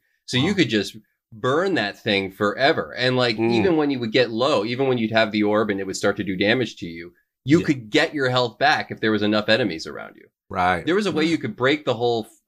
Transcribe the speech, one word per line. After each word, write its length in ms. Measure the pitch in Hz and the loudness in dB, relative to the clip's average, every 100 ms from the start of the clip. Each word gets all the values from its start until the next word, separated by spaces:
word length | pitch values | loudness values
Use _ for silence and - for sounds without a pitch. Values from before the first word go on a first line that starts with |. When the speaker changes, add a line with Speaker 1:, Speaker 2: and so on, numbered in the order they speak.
| _ _ - | _ _ -4
Speaker 1:
So 120 | 127 | -2
you 100 | 170 | 0
Speaker 2:
Wow. 60 | 190 | 0
Speaker 1:
could 140 | 135 | 0
just 280 | 107 95 110 _ _ _ | 0 -2 -10 _ _ _
burn 440 | 110 123 147 196 147 | -6 -2 0 0 -2
that 220 | 104 - | -4 -4
thing 300 | 113 98 95 | -2 0 -2
forever. 640 | 95 101 - 139 151 78 - | -2 -2 2 0 0 -4 -2
And, 180 | 127 127 | 0 2
like, 220 | 123 110 | 0 0
Speaker 2:
Mm. 160 | 113 | 2
Speaker 1:
even 240 | 117 196 156 | 2 2 2
when 120 | 147 | 0
you 80 | 131 | -2
would 120 | 117 | 0
get 180 | 127 117 | 2 2
low, 340 | 113 135 123 110 | 2 0 0 -2
even 220 | 123 135 | -2 0
when 100 | 123 | 0
you'd 140 | 110 | 2
have 200 | 110 110 | 2 2
the 120 | 107 | 2
orb 260 | 104 107 107 | 2 2 0
and 100 | 98 | -2
it 80 | 95 | -4
would 80 | 90 | -2
start 200 | 104 101 | -2 -2
to 60 | |
do 120 | 95 92 | -4 0
damage 400 | 98 127 113 - | 2 2 -2 -8
to 80 | 87 | -12
you, 260 | 82 87 _ _ _ 127 | -12 -16 _ _ _ 2
you 140 | 165 | 2
Speaker 2:
Yeah. 60 | - | 2
Speaker 1:
could 240 | 131 107 | -4 0
get 240 | 147 160 | -2 0
your 160 | 151 131 | -2 0
health 280 | 127 120 - | 0 0 0
back 340 | 139 131 - | 0 0 -4
if 80 | 107 | -2
there 120 | 110 | 0
was 100 | 107 | 2
enough 280 | 104 107 104 | 2 0 2
enemies 360 | 113 107 82 78 | 2 0 -4 -10
around 280 | 58 52 50 | -12 -14 -18
you. 120 | _ _ - | _ _ -8
Speaker 2:
Right. 360 | 95 90 90 147 | 0 2 2 0
Speaker 1:
There 100 | 190 | 0
was 100 | 196 | 0
a 40 | |
way 140 | 156 160 | 0 0
you 120 | 156 | -2
could 180 | 120 101 | -4 0
break 280 | 127 151 143 | 0 0 -2
the 80 | |
whole, 340 | 113 120 117 110 _ | 0 0 -2 -4 _